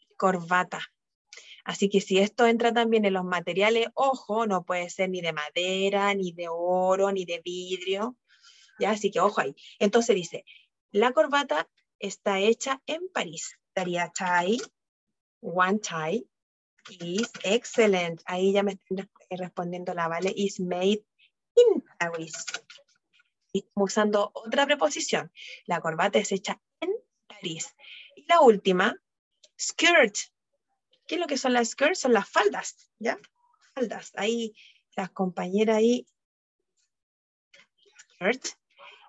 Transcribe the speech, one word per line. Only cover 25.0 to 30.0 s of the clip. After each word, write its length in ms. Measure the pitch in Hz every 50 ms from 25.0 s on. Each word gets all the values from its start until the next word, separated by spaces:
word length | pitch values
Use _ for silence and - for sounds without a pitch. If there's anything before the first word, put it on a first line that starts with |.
| - - 202 151 147 - _ - - - - - _
La 140 | - 170 165
corbata 380 | - 160 160 170 185 202 - 220
es 140 | 208 -
hecha 280 | 202 190 - - 190 - _ _ _ _
en 100 | 320 359 427 480 - _ _ _ _ -
París. 460 | - - - 175 160 160 - - - _ - - - - - - _
Y 80 | - -
la 140 | - 339 339
última, 560 | 294 240 214 190 - 190 185 185 196 247 370 - _ _ _ _ _ _ _ _ - _ _ -
skirt. 560 | - - - - 320 339 349 320